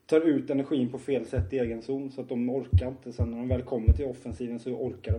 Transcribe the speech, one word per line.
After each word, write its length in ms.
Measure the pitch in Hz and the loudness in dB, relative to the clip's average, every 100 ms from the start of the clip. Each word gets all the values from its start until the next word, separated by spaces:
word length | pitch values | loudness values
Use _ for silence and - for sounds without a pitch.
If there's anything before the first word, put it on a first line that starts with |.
| - | 2
tar 160 | 156 | 4
ut 280 | 165 135 127 | 6 4 2
energin 400 | 135 139 143 120 | 0 0 0 0
på 80 | 135 | -2
fel 260 | - 127 - | -2 -2 0
sätt 280 | 127 - | -2 0
i 40 | 135 | 0
egen 220 | 117 113 | 0 -2
zon, 300 | - 135 135 | -4 -4 -4
så 100 | 135 | -8
att 80 | 123 | -6
de 200 | 120 123 | -2 0
orkar 380 | 131 123 - 127 | -2 2 4 2
inte. 260 | 127 123 | -4 -12
Sen 180 | 120 120 | -4 -4
när 60 | 117 | -2
de 100 | 123 | -2
väl 140 | 123 | -2
kommer 320 | 127 123 110 | -2 2 4
till 120 | - 135 | 4 0
offensiven 540 | 127 123 113 123 117 | -6 -10 -8 -8 -6
så 120 | 127 | -6
orkar 400 | 120 123 - 113 | -4 -4 -6 -4